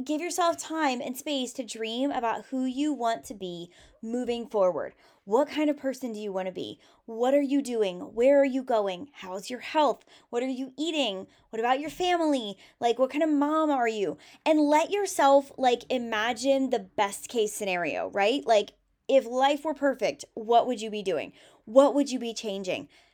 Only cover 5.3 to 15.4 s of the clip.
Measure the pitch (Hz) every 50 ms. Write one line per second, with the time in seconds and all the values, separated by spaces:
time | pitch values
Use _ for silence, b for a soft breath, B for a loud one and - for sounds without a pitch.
5.3 | 202 240 294 285 - 294 302 294 285 294 - 269 254 262 - 254 220 208 214 208
6.3 | 190 190 185 190 185 185 - - - - b b b b b - 226 220 240 254
7.3 | 269 294 285 262 269 285 269 247 247 226 214 196 175 180 185 - - 214 240 269
8.3 | 285 277 277 277 247 269 254 254 247 220 208 196 185 175 190 - _ - - 185
9.3 | 185 196 190 - 247 233 - - - 320 302 262 214 - _ b b b b b
10.3 | - 240 247 262 269 240 269 262 254 - 294 330 320 302 269 226 190 185 190 b
11.3 | b b b b - 220 226 240 262 269 294 320 - - 359 359 359 339 330 311
12.3 | 285 262 226 208 196 b b b b b - 240 233 233 262 262 269 294 330 320
13.3 | 302 285 285 294 311 311 311 302 285 262 240 226 226 214 196 165 - B B B
14.3 | B B B 294 320 302 294 285 302 302 330 - 381 403 403 370 - - 302 269
15.3 | 277 277